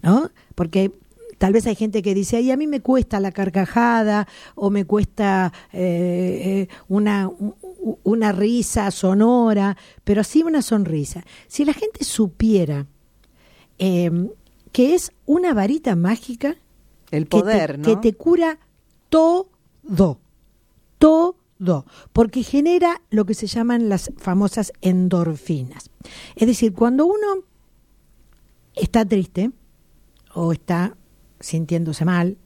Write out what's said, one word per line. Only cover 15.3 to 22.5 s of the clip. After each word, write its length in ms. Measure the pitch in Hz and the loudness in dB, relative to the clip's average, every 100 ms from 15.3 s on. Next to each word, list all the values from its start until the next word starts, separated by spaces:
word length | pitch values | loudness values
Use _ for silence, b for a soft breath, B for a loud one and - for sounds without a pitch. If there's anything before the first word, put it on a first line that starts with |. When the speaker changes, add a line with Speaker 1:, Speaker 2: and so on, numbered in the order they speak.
| 311 359 | 0 2
Speaker 1:
varita 420 | 233 202 302 269 175 | 0 0 -2 -2 0
mágica 600 | 175 226 - 240 277 339 _ _ _ _ _ | 0 -2 -6 -6 -6 -6 _ _ _ _ _
Speaker 2:
El 160 | 151 156 | -6 2
Speaker 1:
que 120 | 214 | 2
te, 40 | |
Speaker 2:
poder, 360 | 196 220 156 143 | 2 0 0 -2
¿no? 80 | 147 | 0
Speaker 1:
que 100 | 214 | 2
te 160 | 226 | 0
cura 460 | - 330 349 330 311 _ _ _ _ _ | 0 0 2 2 -2 _ _ _ _ _
todo, 400 | 320 320 349 381 _ _ _ 311 185 185 131 _ _ _ _ _ _ _ _ | 2 4 2 -2 _ _ _ -8 2 2 0 _ _ _ _ _ _ _ _
todo, 880 | 311 320 349 359 _ _ 185 160 135 b b | 6 6 2 -2 _ _ -2 -2 -4 b b
porque 300 | - 226 254 | 0 0 0
genera 580 | 240 | -2